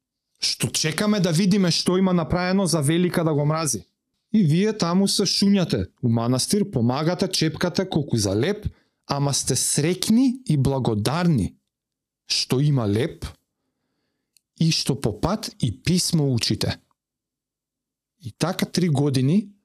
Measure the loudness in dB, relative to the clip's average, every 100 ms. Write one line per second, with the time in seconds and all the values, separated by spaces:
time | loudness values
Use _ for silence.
0 | _ _ _ _ -6 -4 -4 -2 -4 -2
1 | 0 2 2 2 2 2 2 0 0 2
2 | 2 0 0 -2 0 0 0 0 0 2
3 | 0 0 0 0 0 0 -2 -6 -10 _
4 | _ _ _ 2 4 4 0 0 0 2
5 | 2 0 -2 2 2 2 2 -2 -4 _
6 | -2 0 0 -2 0 0 0 0 0 0
7 | 0 0 -2 0 -2 -2 -2 -2 -2 -2
8 | -2 -2 0 0 0 -2 -8 -12 _ _
9 | -6 -2 -2 -2 -2 -2 -2 0 0 0
10 | 2 4 2 0 0 2 2 0 0 0
11 | 0 0 2 2 0 -6 _ _ _ _
12 | _ _ -8 -6 -2 0 2 0 0 0
13 | -2 -6 -14 -14 _ _ _ _ _ _
14 | _ _ _ _ _ -2 0 0 0 0
15 | -2 -2 -2 -2 -6 -6 -6 -4 -2 0
16 | 2 0 2 0 0 -2 -2 -6 _ _
17 | _ _ _ _ _ _ _ _ _ _
18 | _ _ -16 -4 -4 -2 -4 0 0 2
19 | 0 0 2 2 -2 -10